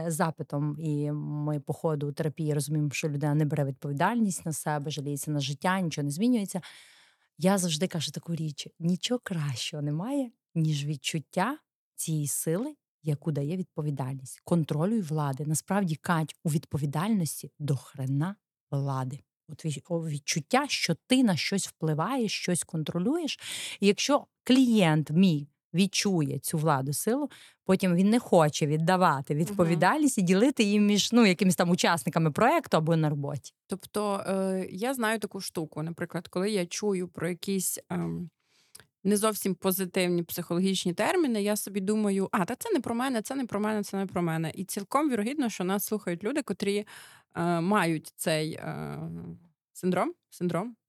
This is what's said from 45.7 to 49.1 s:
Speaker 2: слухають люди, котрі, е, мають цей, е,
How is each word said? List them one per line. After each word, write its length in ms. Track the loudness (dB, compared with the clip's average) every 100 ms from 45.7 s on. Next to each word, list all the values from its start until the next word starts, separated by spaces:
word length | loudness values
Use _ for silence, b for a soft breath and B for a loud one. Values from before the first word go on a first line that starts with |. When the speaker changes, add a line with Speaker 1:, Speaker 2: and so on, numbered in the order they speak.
| -2 -2
Speaker 2:
слухають 380 | -4 -4 -4
люди, 180 | -4 -4
котрі, 460 | -4 -4 -2 -2 -4 B B B B -4
е, 260 | 0 0
мають 520 | 2 2 2 0 -6 -6
цей, 380 | -2 0 -2
е, 460 | -6 -8 -8 -8 -8 -10